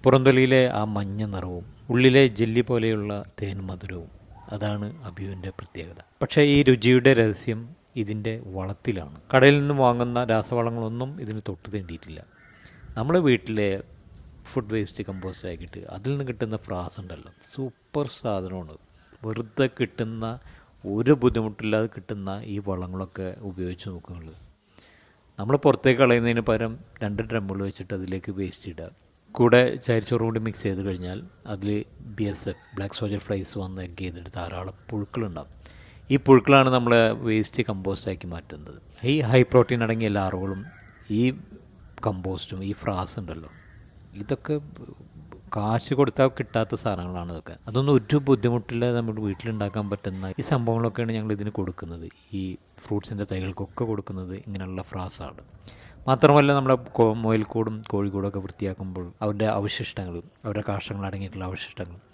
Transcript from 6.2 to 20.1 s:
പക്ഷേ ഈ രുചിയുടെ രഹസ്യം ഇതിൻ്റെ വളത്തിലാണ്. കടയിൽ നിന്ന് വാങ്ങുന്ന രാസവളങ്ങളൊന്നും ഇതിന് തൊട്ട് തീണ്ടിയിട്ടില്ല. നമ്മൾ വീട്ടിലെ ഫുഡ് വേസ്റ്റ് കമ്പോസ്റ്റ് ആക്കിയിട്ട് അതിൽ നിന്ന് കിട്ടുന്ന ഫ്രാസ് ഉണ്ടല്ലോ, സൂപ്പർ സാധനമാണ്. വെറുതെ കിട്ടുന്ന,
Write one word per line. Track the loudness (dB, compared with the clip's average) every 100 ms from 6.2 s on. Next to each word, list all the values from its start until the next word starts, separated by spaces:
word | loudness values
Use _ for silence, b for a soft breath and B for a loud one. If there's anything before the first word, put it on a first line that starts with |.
പക്ഷേ | 0 4 6 6
ഈ | 6
രുചിയുടെ | 6 8 8 8 6
രഹസ്യം | 4 2 -4 -6 -8 -18 _ -8
ഇതിൻ്റെ | -4 -4 -6 -8 -10 -8
വളത്തിലാണ്. | -8 -6 -4 -4 -6 -16 2
കടയിൽ | 6 8 6
നിന്ന് | 2 2 2
വാങ്ങുന്ന | 2 0 -2 0
രാസവളങ്ങളൊന്നും | 0 0 -2 -2 -2 -6 -6 -8 -8
ഇതിന് | -10 -8 -8
തൊട്ട് | -12 -8
തീണ്ടിയിട്ടില്ല. | -8 -8 -14 -14 -18 -18 _ _ B B B B -6
നമ്മൾ | 2 4 6
വീട്ടിലെ | 4 2 0 0 0 -8 -20 -20 -20 -20 -20 -6
ഫുഡ് | -6 -2 -4
വേസ്റ്റ് | -4 -6 -10
കമ്പോസ്റ്റ് | -8 -10 -10 -10
ആക്കിയിട്ട് | -10 -12 -16 -14 -10
അതിൽ | -6
നിന്ന് | -6 -6
കിട്ടുന്ന | -6 -4 -6 -6
ഫ്രാസ് | -8 -8 -10
ഉണ്ടല്ലോ, | -14 -14 -16 -20 -16
സൂപ്പർ | -10 -10 _ _ -4 -4 -6
സാധനമാണ്. | -4 -4 -4 -8 -10 -16 _ b b b -8
വെറുതെ | -6 -8 0 0 0
കിട്ടുന്ന, | -4 -2 -6